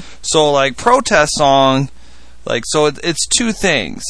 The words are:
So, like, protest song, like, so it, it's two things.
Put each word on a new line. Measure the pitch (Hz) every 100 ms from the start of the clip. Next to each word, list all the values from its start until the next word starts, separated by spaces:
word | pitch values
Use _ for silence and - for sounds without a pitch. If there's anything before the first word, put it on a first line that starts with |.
| - -
So, | - 160 151
like, | 143 135 127
protest | 233 254 240 190 151 -
song, | 143 135 135 131 139 - - - - -
like, | - 120 -
so | 156 151
it, | 139
it's | 170 160 -
two | - 240
things. | - 190 143 82 50 -